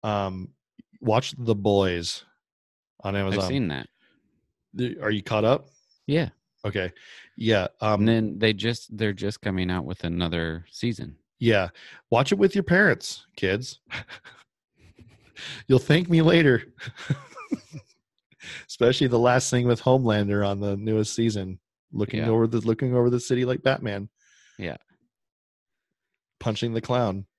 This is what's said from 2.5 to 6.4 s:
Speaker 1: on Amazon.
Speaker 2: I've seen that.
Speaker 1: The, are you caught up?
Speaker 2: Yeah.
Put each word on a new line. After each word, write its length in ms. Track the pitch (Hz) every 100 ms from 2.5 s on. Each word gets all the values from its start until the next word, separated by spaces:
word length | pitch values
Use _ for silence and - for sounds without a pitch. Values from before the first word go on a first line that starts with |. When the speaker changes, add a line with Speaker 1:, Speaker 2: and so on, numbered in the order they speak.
| _ _ _ _ _
Speaker 1:
on 120 | 98 98
Amazon. 240 | 98 98
Speaker 2:
I've 80 | 92
seen 200 | 135 104
that. 180 | 69 - _ _ _ _ _ _ _ _ 95
Speaker 1:
The, 240 | 123 -
are 80 | 107
you 120 | 107
caught 200 | - 110 107
up? 240 | 135 - _ _ _ -
Speaker 2:
Yeah. 240 | 151 151 _